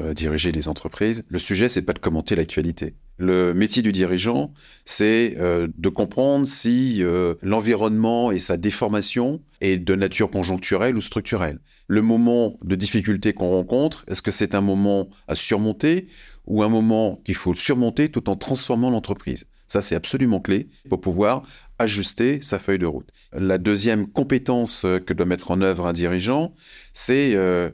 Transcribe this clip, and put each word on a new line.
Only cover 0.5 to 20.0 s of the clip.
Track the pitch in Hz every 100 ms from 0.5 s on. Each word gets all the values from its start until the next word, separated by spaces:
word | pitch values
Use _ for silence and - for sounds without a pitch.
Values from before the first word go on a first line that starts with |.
des | 78 76
entreprises, | 73 78 - 107 113 -
le | 90
sujet, | - 95 120
c'est | 90
pas | -
de | -
commenter | 90 80 - 90
l'actualité. | 80 80 87 - 73 - - -
Le | 92 92 90
métier | 87 107 123
du | 110
dirigeant, | 95 87 92 110 131 147 - - -
c'est, | - - 107 113 117 -
euh, | 87 87 82 80
de | 92
comprendre | - 98 - 135 139 135
si, | - 117 123 131 104
euh, | 87 90 87 82
l'environnement | 95 110 107 104 110 110 113 117 120
et | 92
sa | - 85
déformation | 101 - 107 104 - 120 127 156 - _
est | 98 92
de | 87 95
nature | 95 - 104
conjoncturelle | 107 90 92 - 95 123 113
ou |
structurelle. | - 110 - 101 82 71 - _ -
Le | 107
moment | 113 113 120 120 110 -
de | 87 92
difficulté | 101 110 107 101 107
qu'on | - 90
rencontre, | 92 90 123 151 - -
est-ce | 92
que | 107
c'est | - 101
un | 101
moment | 98 98 101 98 95 - -
à |
surmonter | 87 - 220 107 - 151 180 185 - - - -
ou | 107
un | 107
moment | 113 110 110 107 -
qu'il | -
faut | 90 90
surmonter | 85 - 127 117 131 151
tout | - -
en | 98
transformant | - 131 - 117 127
l'entreprise ? | 113 - 98 - 62 - _ -
Ça, | 101
c'est | -
absolument | 82